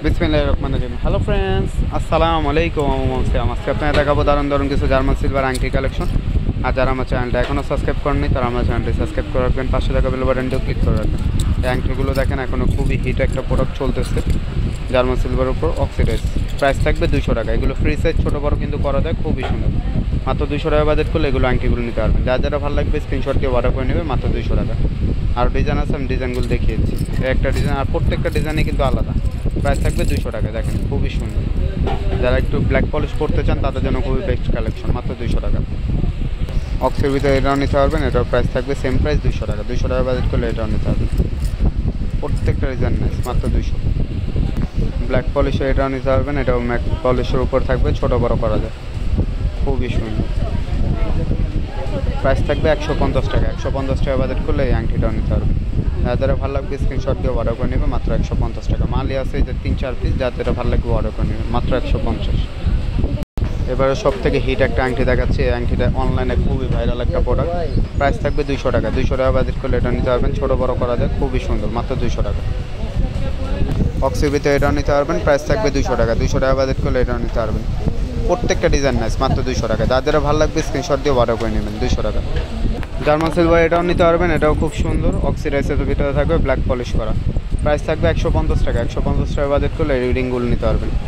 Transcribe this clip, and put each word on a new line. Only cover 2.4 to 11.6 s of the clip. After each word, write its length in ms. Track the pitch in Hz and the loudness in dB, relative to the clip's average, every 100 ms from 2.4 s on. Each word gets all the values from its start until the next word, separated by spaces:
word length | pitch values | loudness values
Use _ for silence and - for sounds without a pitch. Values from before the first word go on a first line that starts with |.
| 147 | 2
আলাইকুম। 320 | 151 165 147 139 | 0 0 0 0
আমি 100 | 135 131 | 0 0
মোহাম্মদ 160 | 127 120 | 0 2
সিয়াম। 180 | 127 123 | 2 0
আজকে 140 | 120 - | -2 -2
আপনাদের 200 | 135 147 143 | -2 0 2
দেখাবো 200 | 143 147 147 | 2 2 2
দারুণ 180 | 143 143 | 2 2
দারুণ 160 | 143 139 | 0 2
কিছু 120 | 139 143 | 0 2
জার্মান 220 | 131 135 - | 2 2 2
সিলভার 240 | 147 135 135 | 0 0 0
আংটি 180 | 127 131 135 | 0 0 0
কালেকশন। 320 | 135 - 175 - - - - - 127 | -2 -2 0 0 0 0 0 0 0
আর 60 | 123 | 2
যারা 140 | 131 | 0
আমার 120 | 131 123 | 0 -2
চ্যানেলটা 280 | 131 123 123 | -2 0 0
এখনও 180 | 123 143 131 | 0 -2 -2
সাবস্ক্রাইব 280 | 143 - 139 | -2 0 0
করেননি, 240 | 147 143 143 | 0 0 2
তারা 120 | 139 123 | 0 0
আমার 140 | 120 120 | 0 0
চ্যানেলটি 240 | 120 113 - | 0 0 0
সাবস্ক্রাইব 260 | 120 - 123 | 0 -2 -2
করে 100 | 131 127 | 0 2
রাখবেন, 200 | 131 127 | 0 0
পাশে 160 | 131 - 131 | 0 2 2
থাকা 120 | 127 | 0
বেল 100 | 131 131 | 0 0
বাটনটিও 320 | 127 127 135 | 0 0 -2
ক্লিক 140 | 131 123 | -2 0
করে 120 | - 113 | 2 2
রাখবেন। 200 | 107 - - - - - | 0 0 0 0 0 0